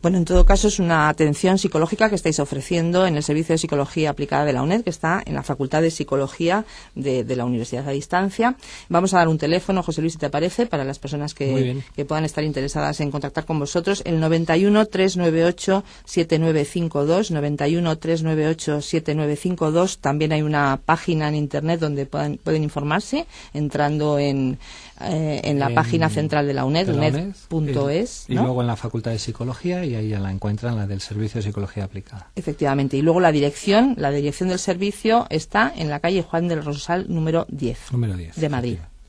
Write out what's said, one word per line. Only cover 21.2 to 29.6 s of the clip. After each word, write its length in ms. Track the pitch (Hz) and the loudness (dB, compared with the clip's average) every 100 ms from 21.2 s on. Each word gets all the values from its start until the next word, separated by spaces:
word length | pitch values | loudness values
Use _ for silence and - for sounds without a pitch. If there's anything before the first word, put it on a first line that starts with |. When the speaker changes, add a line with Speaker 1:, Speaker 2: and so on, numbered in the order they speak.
| 151 | 0
Speaker 1:
en 60 | |
internet 460 | 151 147 147 156 170 | -2 -2 -2 -2 0
donde 240 | 156 143 | 0 -2
puedan, 320 | 139 151 147 147 | -4 -4 -4 -4
pueden 260 | - 156 | -2 0
informarse 640 | 151 147 143 165 - 294 339 - - | 0 -2 -2 -2 -2 -6 -6 -14 -10
entrando 640 | 147 147 - 147 151 151 147 | -4 -2 0 0 2 0 2
en, 400 | 143 139 131 131 - - - - | 2 0 0 -2 -10 -20 -20 -10
eh, 400 | - 160 156 147 | -4 -2 -2 -2
en 160 | - 143 | -2 0
la 100 | 139 | 2
Speaker 2:
En 60 | |
Speaker 1:
página 360 | 120 160 165 160 | 2 2 2 0
central 360 | 151 151 151 143 | 0 0 0 0
de 80 | |
la 100 | 135 131 | 0 0
uned, 200 | 156 190 | 0 2
Speaker 2:
de 60 | |
la 60 | 160 | 2
uned, 160 | 156 | 2
Speaker 1:
uned 200 | 139 190 190 - | 0 -4 -10 -6
punto 420 | 160 151 139 139 | -4 -2 0 0
es, 360 | 160 240 - - | 0 -2 -8 -4
Speaker 2:
y 60 | |
Speaker 1:
¿no? 80 | 127 | 0
Speaker 2:
luego 160 | 165 123 | 0 0
en 60 | 120 | 0
la 80 | 110 | -2
Facultad 340 | 117 117 117 | -4 -4 -4
de 80 | 110 | -4
Psicología, 680 | - 110 120 120 | -6 -6 -6 -4